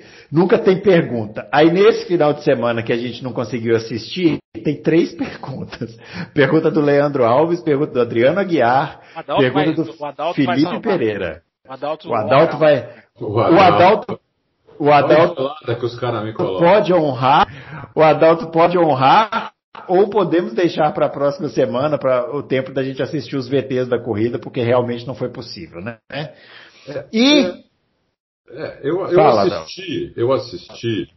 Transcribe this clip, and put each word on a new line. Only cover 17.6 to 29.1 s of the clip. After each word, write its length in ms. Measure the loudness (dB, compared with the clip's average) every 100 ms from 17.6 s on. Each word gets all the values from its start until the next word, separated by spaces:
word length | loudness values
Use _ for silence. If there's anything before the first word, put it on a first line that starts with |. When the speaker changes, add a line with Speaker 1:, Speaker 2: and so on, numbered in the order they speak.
| -18 -18 -6 2
Speaker 1:
o 60 |
Adalto 460 | 4 6 4 4 0
pode 260 | 2 2 4
honrar, 760 | 2 2 4 4 2 -2 -8 -16 _ -14 -2
ou 220 | 2 2
podemos 440 | 0 0 0 -2
deixar 400 | 0 -2 0 -2
pra 140 | 0 -2
próxima 400 | -2 -4 -2 -6
semana, 500 | -2 -2 0 -2 -2
pra 380 | 0 0 -2 -6
o 80 |
tempo 300 | -4 -4 -4
da 100 | -6
gente 180 | -6 -4
assistir 360 | -6 -6 -8 -8
os 100 | -2
V 140 | -2
Ts 240 | -2 -4 -2
da 100 | -4
corrida, 400 | -4 -2 -2 -4
porque 220 | -8 -4
realmente 460 | 0 0 0 -6 -10
não 80 | -8
foi 140 | -10
possível, 500 | -10 -16 -16 -16 -14
né? 160 | -14 -16 -14
Speaker 3:
É, 220 | -12 -12 -16 -20 -20 -20 _ -14 -14 -4
Speaker 1:
E 280 | 2 4 4
Speaker 3:
é, 200 | 2 -4 _ _ _ _ _ _ _ _ _
é, 300 | -14 -14 -10
eu, 160 | -6 -4
eu 80 | 0